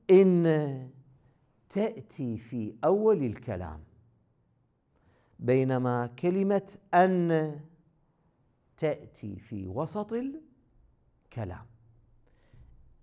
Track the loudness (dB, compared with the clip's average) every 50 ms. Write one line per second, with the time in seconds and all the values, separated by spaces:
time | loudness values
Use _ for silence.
0 | _ 6 8 8 8 8 6 4 4 4 2 2 0 -2 -4 -8 -10 -14 -18 -20
1 | -20 _ _ _ _ _ _ _ _ _ _ _ _ _ -6 -4 -4 -4 -6 -10
2 | -16 -16 -12 -8 -8 -6 -6 -8 -10 -10 -8 -8 -8 -8 -6 -2 0 2 2 2
3 | 4 2 2 2 0 -2 -4 -6 -8 -8 -8 -8 -8 -10 -12 -14 -18 -20 _ _
4 | _ _ _ _ _ _ _ _ _ _ _ _ _ _ _ _ _ _ _ _
5 | _ _ _ _ _ _ _ -6 -2 0 2 2 2 2 0 0 0 -2 -2 -2
6 | -4 -6 -8 -6 -4 -2 0 0 0 0 0 -2 -2 -6 -16 -20 _ _ 4 4
7 | 4 4 4 2 0 0 0 0 -2 -2 -6 -12 -16 -20 _ _ _ _ _ _
8 | _ _ _ _ _ _ _ _ _ _ _ _ _ _ _ -4 -4 -4 -4 -4
9 | -10 -20 -18 _ -12 -12 -12 -12 -14 -12 -12 -10 -10 -8 -8 -8 -8 -8 -6 -8
10 | -8 -6 -6 -6 -6 -8 -10 -12 -16 _ _ _ _ _ _ _ _ _ _ _
11 | _ _ _ _ _ _ -14 -12 -12 -10 -12 -14 -18 -20 -20 _ _ _ _ _
12 | _ _ _ _ _ _ _ _ _ _ -20 -20 -20 -20 -20 -20 -20 -20 -20 _